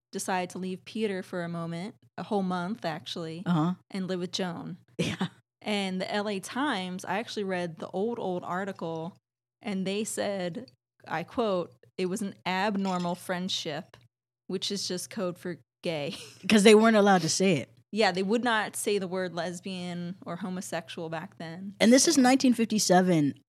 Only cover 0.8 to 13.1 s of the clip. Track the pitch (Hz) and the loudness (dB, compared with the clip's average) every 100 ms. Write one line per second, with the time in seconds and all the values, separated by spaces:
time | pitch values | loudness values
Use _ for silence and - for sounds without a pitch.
0.8 | - 214 220 185 - 185 170 170 165 170 | -10 -4 -4 -4 -6 -8 -6 -6 -6 -8
1.8 | 196 - _ - 180 202 185 180 175 233 | -10 -14 _ -14 -4 -2 0 -2 -4 -6
2.8 | 170 156 - - 160 160 180 170 160 185 | -6 -6 -8 -10 -8 -8 0 2 2 -2
3.8 | _ 196 185 185 180 - 180 170 160 175 | _ -8 -4 -4 -4 -4 -4 -6 -10 -12
4.8 | _ - 175 180 185 _ _ _ - 208 | _ -6 -4 -2 -6 _ _ _ -6 -4
5.8 | 190 185 190 208 208 196 - 240 294 208 | -2 -4 -4 -2 -2 -4 -6 -4 -2 -2
6.8 | 185 185 - 190 233 - 190 185 175 160 | -4 -8 -4 -4 -4 -6 -4 -2 -4 -6
7.8 | - 185 220 233 190 180 - 180 196 190 | -8 -4 -2 -2 -4 -4 -4 -6 -6 -6
8.8 | 170 165 165 - _ _ _ _ - 190 | -8 -6 -8 -12 _ _ _ _ -8 -4
9.8 | 185 202 220 - 208 196 180 170 254 _ | -2 -4 -4 -4 -4 -2 -6 -8 -14 _
10.8 | _ _ - 160 170 - 226 185 165 _ | _ _ -8 -8 -6 -2 0 0 -4 _
11.8 | _ - 185 180 196 - - 185 208 202 | _ -6 -4 -4 -6 -6 -4 -2 0 0
12.8 | 196 180 175 | -2 -2 -2